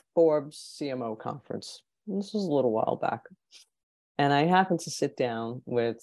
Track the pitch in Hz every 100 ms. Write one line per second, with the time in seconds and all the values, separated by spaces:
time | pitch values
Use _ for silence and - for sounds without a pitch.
0 | - - 165 151 147 - - - 143 127
1 | 113 110 - - - 104 - - _ _
2 | - 190 196 214 185 143 123 110 - -
3 | - 120 - - _ - _ _ _ _
4 | _ - 143 143 160 180 190 165 160 -
5 | 143 - 123 113 113 123 - 120 117 113